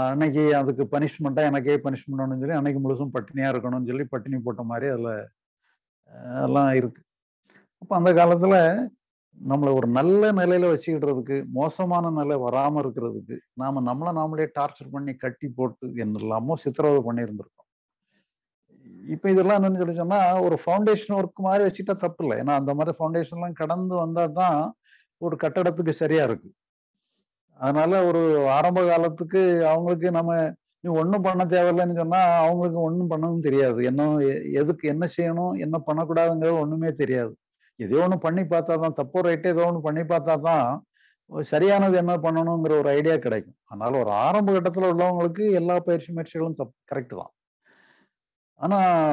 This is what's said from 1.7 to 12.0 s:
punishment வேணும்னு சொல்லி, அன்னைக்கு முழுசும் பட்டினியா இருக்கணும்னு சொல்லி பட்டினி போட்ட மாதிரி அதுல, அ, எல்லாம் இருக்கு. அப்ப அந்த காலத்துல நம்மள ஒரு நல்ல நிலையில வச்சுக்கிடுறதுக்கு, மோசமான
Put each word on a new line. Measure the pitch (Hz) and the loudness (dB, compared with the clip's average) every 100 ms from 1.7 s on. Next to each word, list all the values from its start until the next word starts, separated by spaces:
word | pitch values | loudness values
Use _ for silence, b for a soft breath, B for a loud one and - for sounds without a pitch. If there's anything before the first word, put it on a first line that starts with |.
| 147 | 0
punishment | 143 135 139 135 | -2 -8 -8 -6
வேணும்னு | 131 131 | -4 -4
சொல்லி, | 139 | -4
அன்னைக்கு | 160 143 139 | -2 -2 -2
முழுசும் | 131 131 143 | -2 -2 -4
பட்டினியா | 123 101 135 135 | -6 -6 -4 -2
இருக்கணும்னு | 123 123 127 120 | -2 -4 -4 -4
சொல்லி | 131 | -6
பட்டினி | 135 131 120 131 | -6 -8 -6 -6
போட்ட | 117 110 | -6 -6
மாதிரி | 117 117 139 | -6 -4 -4
அதுல, | 123 117 107 107 _ _ _ _ _ _ _ _ | -4 -4 -8 -12 _ _ _ _ _ _ _ _
அ, | - 123 127 | -20 -12 -6
எல்லாம் | 139 135 139 | 0 2 4
இருக்கு. | 131 123 - _ _ _ _ _ b b _ | 2 0 -6 _ _ _ _ _ b b _
அப்ப | 185 185 | -4 2
அந்த | 175 | 4
காலத்துல | 170 170 175 190 190 165 202 254 - _ _ _ _ 139 | 6 6 6 6 6 6 2 -4 -10 _ _ _ _ -2
நம்மள | 139 143 | 0 2
ஒரு | 131 120 | 2 2
நல்ல | 123 160 202 214 | 2 4 4 4
நிலையில | 202 175 180 180 | 2 2 2 2
வச்சுக்கிடுறதுக்கு, | 160 - 156 143 131 123 139 131 | 0 -2 -2 -2 -2 -4 -6 -4
மோசமான | 127 156 - 185 175 | -4 -4 -2 -2 -2